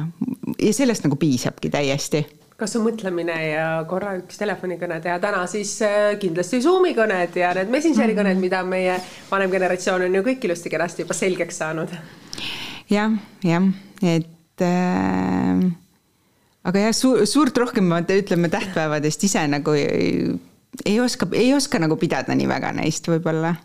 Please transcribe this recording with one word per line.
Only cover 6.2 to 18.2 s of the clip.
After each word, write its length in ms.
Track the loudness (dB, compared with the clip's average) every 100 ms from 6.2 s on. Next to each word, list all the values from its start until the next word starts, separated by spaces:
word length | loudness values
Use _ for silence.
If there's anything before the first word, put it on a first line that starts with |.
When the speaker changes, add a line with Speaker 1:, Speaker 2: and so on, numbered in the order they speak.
| -2 -2 -2 0
Speaker 2:
Zoomi 320 | 4 4 4
kõned 400 | 2 2 2 -2 0
ja 140 | 0
need 140 | 0 0
Messengeri 440 | 2 2 4 4
kõned, 220 | 4 2 2
Speaker 1:
Mhm. 20 |
Speaker 2:
mida 220 | 2 0
meie 320 | -2 0 0 -2 -4 -14 -4
vanem 240 | 0 0
generatsioon 560 | 2 0 0 0 0 2
on 80 |
ju 80 | 2
kõik 220 | 2 0
ilusti 260 | -2 -4 -4
kenasti 320 | -2 -4 -4
juba 120 | -6
selgeks 440 | -2 -2 -2 -4 -4
saanud. 400 | -6 -4 -6 -8 -16 -20 -16 -12 -10 -10 -12 -10 -2
Speaker 1:
Jah, 200 | 0 2 0 -4 -4
jah, 180 | 0 4 4 2 -6 -2
et, 600 | 2 2 0 -10 _ -2
äh, 1000 | 0 2 2 2 0 0 0 0 2 2 2 0 _ _ _ _ _ _ _ _
aga 140 | -2 2
jah, 140 | 2
su-, 320 | 2 2 4
suurt 320 | 4 4 2 2
rohkem, 300 | 0 2 2
ma 140 | 2
te-, 140 | 2
ütleme, 300 | 2